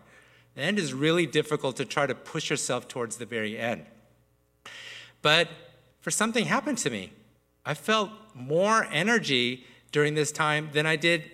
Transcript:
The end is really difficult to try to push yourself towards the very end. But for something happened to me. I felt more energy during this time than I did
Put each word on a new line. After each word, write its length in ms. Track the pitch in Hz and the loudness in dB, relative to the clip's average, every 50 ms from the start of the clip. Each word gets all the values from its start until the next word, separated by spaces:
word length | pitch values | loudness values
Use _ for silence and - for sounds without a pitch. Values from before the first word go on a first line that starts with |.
| - - - - - - - - _ _ - | -20 -20 -20 -20 -20 -20 -20 -20 _ _ -10
The 80 | 127 135 | -6 -2
end 160 | 165 208 208 | -2 0 0
is 160 | 175 143 127 | 0 -2 -2
really 320 | 131 143 156 160 180 175 | 0 2 2 4 4 2
difficult 500 | 151 - 151 - - 151 143 - 135 120 | 2 2 0 0 0 0 -2 -2 -2 -4
to 80 | - 135 | -4 -4
try 220 | - - 156 143 | -4 0 0 0
to 80 | 139 123 | 0 0
push 340 | - - - - 160 151 - | -4 -8 -8 -6 -6 -4 -2
yourself 380 | 160 139 - - 135 123 117 | -2 -2 -2 -2 -4 -4 -6
towards 300 | - - 135 117 113 107 | -6 -8 -6 -6 -6 -6
the 100 | - 120 | -10 -10
very 320 | 104 120 113 107 107 107 117 | -6 -6 -4 -4 -4 -4 -4
end. 280 | 117 117 113 85 76 - - - _ _ _ _ _ _ _ _ _ _ _ _ - - - - - - - - - - - _ | -4 -4 -4 -4 -8 -12 -20 -20 _ _ _ _ _ _ _ _ _ _ _ _ -20 -20 -18 -18 -16 -16 -16 -18 -18 -20 -8 _
But 280 | - 151 151 165 170 165 - - - - - _ _ _ _ _ | 2 4 4 4 4 2 -2 -12 -20 -20 -20 _ _ _ _ _
for 100 | - 180 | -6 -4
something 360 | 160 - 208 226 226 240 202 | 0 0 0 2 2 0 0
happened 320 | 147 190 247 - 302 277 208 | 2 2 0 0 0 -2 -2
to 120 | - 143 | -2 -2
me. 220 | 120 101 92 85 - - - _ _ _ _ _ _ _ - | -4 -4 -8 -10 -14 -20 -20 _ _ _ _ _ _ _ -8
I 80 | 123 147 | -6 -6
felt 360 | 151 - - 214 220 208 180 - - - - - | -4 0 0 2 2 0 -2 -6 -14 -20 -20 -16
more 540 | 127 123 131 151 165 190 208 220 220 196 - | -12 -4 0 2 2 4 6 6 4 4 2
energy 760 | 156 147 175 214 240 226 165 - 139 123 123 120 127 127 - - - - _ _ - | 2 0 2 4 4 2 2 2 2 2 2 0 -2 -6 -10 -18 -20 -20 _ _ 0
during 220 | 147 147 151 151 | 2 2 2 2
this 180 | 156 151 143 - | 0 0 0 0
time 380 | - 156 151 151 151 151 156 139 | 0 2 2 2 0 -2 -2 0
than 140 | 147 151 | 0 2
I 100 | 160 160 | 2 2
did 340 | 156 147 170 170 170 165 - | 2 2 2 2 2 0 -4